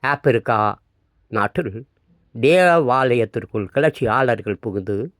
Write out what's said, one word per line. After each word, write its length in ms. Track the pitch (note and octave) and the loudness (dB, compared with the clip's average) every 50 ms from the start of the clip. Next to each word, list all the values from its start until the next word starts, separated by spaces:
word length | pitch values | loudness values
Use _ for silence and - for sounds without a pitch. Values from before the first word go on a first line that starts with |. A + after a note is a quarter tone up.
ஆப்பிரிக்கா 560 | - C3 C#3+ C#3+ - C#3+ A#2+ A#2 A2 - A#2 G#2+ G#2+ G#2 G2+ _ _ _ _ _ _ _ _ _ _ _ | -2 -2 -4 0 0 2 2 2 0 0 0 0 0 0 -2 _ _ _ _ _ _ _ _ _ _ _
நாட்டில் 440 | A2 G#2+ G2+ G#2 _ - E3 A2+ F#2+ A2+ C3 _ _ _ _ _ _ _ _ _ _ | -4 -2 -2 -2 _ -4 -6 -6 -10 -12 -16 _ _ _ _ _ _ _ _ _ _
தேவாலயத்திற்குள் 1300 | A#2 A#2 C#3+ E3 F#3 F3+ F3 E3+ E3+ D3+ B2 B2 C3 C3 C3 A#2+ B2 A2+ G#2+ - A2+ - - - A2 G2+ F#2 | 0 2 4 4 4 4 4 4 4 2 2 2 2 2 2 2 0 0 -2 -4 -10 -10 -6 -6 -6 -6 -2
கிளர்ச்சியாளர்கள் 920 | _ C#3 D3 D#3 D3+ - C3+ A2 G#2+ C3 C3+ B2+ A#2 G#2+ A2 A2 G2+ - | _ 0 0 0 0 0 -2 0 0 0 2 0 0 -2 -4 -8 -8 -6
புகுந்து 340 | - A2+ F#2+ G2+ F#2 G2 G2+ G2 A#2+ E3+ _ | -6 -6 -6 -6 -4 -4 -4 -4 -6 -8 _